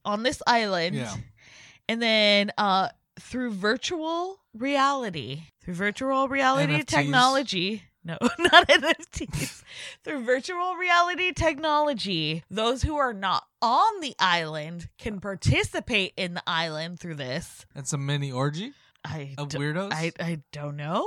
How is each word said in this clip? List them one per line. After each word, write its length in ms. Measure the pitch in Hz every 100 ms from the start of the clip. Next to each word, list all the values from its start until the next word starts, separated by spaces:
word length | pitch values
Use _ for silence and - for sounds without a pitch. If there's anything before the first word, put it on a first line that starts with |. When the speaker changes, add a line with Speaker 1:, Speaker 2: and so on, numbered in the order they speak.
Speaker 1:
on 200 | - 208
this 180 | 240 294
island. 520 | - 233 214 180 165 143
Speaker 2:
Yeah. 180 | 117 98 - _ - - - - -
Speaker 1:
And 140 | 226
then, 480 | 233 220 208 202 202 -
uh, 300 | 208 190 190 - _ -
through 320 | - 247 247
virtual 880 | 196 208 254 - 339 320 339 359 381 _
reality, 920 | 214 269 277 277 277 233 165 117 143 160 _
through 140 | -
virtual 520 | 175 202 202 269 269 269
reality 460 | 277 262 269 269
Speaker 2:
N 60 | 302
F 60 | -
Ts. 80 | 311
Speaker 1:
technology. 880 | 285 269 254 269 254 180 185 214 - _
No, 140 | 165 165 233
<laughs> 100 | -
not 280 | 339 330 349
N 140 | 277
F 240 | 285 - 320
Ts. 500 | - - - - - - - - -
Through 220 | - 294
virtual 500 | 233 254 - 359 359
reality 580 | 349 359 349 349 339 359
technology, 1080 | - 330 294 311 294 302 247 180 170 151 160 -
those 320 | 190 226 254
who 140 | 277 294
are 160 | 262
not 300 | 202 196 170 - _
on 400 | 226 269 427 403
the 160 | 294 -
island 680 | 185 170 160 156 151 170 - -
can 220 | 226 202
participate 920 | 202 185 - 320 415 349 - 220 185 -
in 180 | 180
the 80 | 175
island 540 | - 165 165 156 165 175
through 160 | 175
this. 520 | 151 127 139 - - - -
Speaker 2:
It's 160 | 131
a 60 | 147
mini 340 | 139 143 139
orgy 400 | 127 139 151 233 - _ _
Speaker 1:
I 300 | 143 156 139 139
Speaker 2:
of 120 | 143
Speaker 1:
d-, 80 | 147
Speaker 2:
weirdos? 340 | 147 160 196
Speaker 1:
I, 180 | 156 165 -
I 220 | 170 160 -
don't 260 | 147 147 147
know. 300 | 147 196